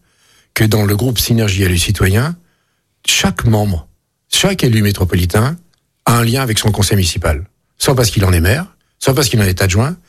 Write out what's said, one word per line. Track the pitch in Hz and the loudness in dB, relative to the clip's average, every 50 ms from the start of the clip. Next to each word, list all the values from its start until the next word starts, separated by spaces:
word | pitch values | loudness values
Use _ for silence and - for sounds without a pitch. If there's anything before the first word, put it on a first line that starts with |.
| _ _ _ _ _ _ _ _ _ _ _ | _ _ _ _ _ _ _ _ _ _ _
que | - 110 | 0 0
dans | 110 113 107 104 | 2 2 2 2
le | 101 101 104 | 0 0 0
groupe | 120 131 120 - | -2 -2 -2 -2
Synergie | - - 120 113 107 101 92 95 95 | -2 0 0 0 0 0 0 0 0
Élus | 87 90 85 | 0 0 0
Citoyens, | - - 107 - 101 95 95 113 131 165 175 - - _ _ _ _ _ _ _ _ _ _ _ - - | 0 -2 0 0 0 2 2 2 0 -2 -4 -8 -12 _ _ _ _ _ _ _ _ _ _ _ -4 -2
chaque | - - - 196 175 - - | -2 0 0 0 -2 0 0
membre, | 117 107 104 104 104 92 80 - - _ _ _ _ _ _ _ _ | 0 2 2 0 0 -2 -4 -6 -12 _ _ _ _ _ _ _ _
chaque | - - - 196 190 - - | -4 -2 0 0 0 0 0
élu | 127 110 110 | 0 2 2
métropolitain | 104 101 98 - 92 85 - 90 90 87 - 107 113 139 170 - - _ _ _ _ _ _ _ _ | 2 0 0 0 -2 -2 0 0 0 0 0 0 0 0 -2 -6 -12 _ _ _ _ _ _ _ _
a | 127 117 117 | 0 0 2
un | 117 | 2
lien | 117 117 135 | 0 0 0
avec | 135 120 107 - | -2 -2 -2 -2
son | - 113 | 0 0
conseil | 98 104 98 - 110 98 | 0 0 0 0 0 0
municipal. | 90 82 - - 82 82 76 73 90 - _ _ _ _ _ - | 0 -2 -2 -2 -2 -2 -2 -2 -6 -10 _ _ _ _ _ -4
Soit | - 147 139 | -2 0 0
parce | 120 120 - | 2 0 0
qu'il | - 107 98 | 0 0 0
en | 90 90 | 2 2
est | 85 | 2
maire, | 80 95 127 156 180 - _ _ _ _ _ _ | 2 2 0 0 -2 -6 _ _ _ _ _ _
soit | - 135 131 | -2 0 0
parce | 156 156 117 | 0 0 0
qu'il | - 110 | 0 0
en | 98 | 0
est | 95 90 87 | 0 0 0
adjoint, | 98 95 87 107 123 151 185 - _ | 0 0 0 0 0 -2 -4 -8 _